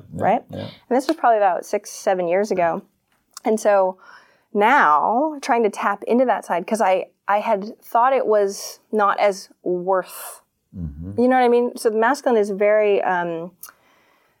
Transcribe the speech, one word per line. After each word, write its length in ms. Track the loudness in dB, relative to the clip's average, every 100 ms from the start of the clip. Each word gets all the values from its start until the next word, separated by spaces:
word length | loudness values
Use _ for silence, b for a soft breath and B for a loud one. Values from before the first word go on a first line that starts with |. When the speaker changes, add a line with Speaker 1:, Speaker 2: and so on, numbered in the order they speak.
| -10
Speaker 1:
Yeah, 40 | -4
yeah, 60 | 0
Speaker 2:
right? 140 | 0 -4
Speaker 1:
yeah. 100 | B -12 B -4
Speaker 2:
And 60 | -2
this 100 | 0
was 100 | 0
probably 200 | 2 4
about 280 | 2 0 -4
six, 260 | -6 -6
seven 360 | -6 -2 -2 0
years 220 | 0 0
ago. 300 | 0 0 -2 -8 _ _ _ _ -8
And 160 | -2 0
so 380 | 2 2 2 -2 b b b b b
now 840 | 0 4 4 4 4 2 0 -2 -4
trying 220 | -2 0
to 60 | 0
tap 340 | -2 -4 -4 -2
into 200 | 0 2
that 200 | -2 -4
side 200 | -6 -4
'cause 160 | -2
I, 260 | 0 0 -2 _ -2
I 120 | -2
had 380 | 0 -2 -4 -14
thought 320 | -4 0 2
it 120 | 2 2
was 540 | 2 2 -4 -14 -18 _
not 280 | 0 0 2
as 300 | 0 0 -8 _
worth, 800 | -6 -4 0 -2 -2 -10 -18 -20 _ _ _ -10
Speaker 1:
Mm-hmm. 440 | -10 -10 -8 0
Speaker 2:
you 80 | 2
know 80 | 4
what 60 | 4
I 20 |
mean? 280 | 2 0 -2
So 120 | -2
the 80 | 0
masculine 400 | 0 0 0 0
is 100 | 0
very, 520 | 0 2 4 4 2
um, 480 | 0 -2 -2 -6 -10 -14 B B B B B B B B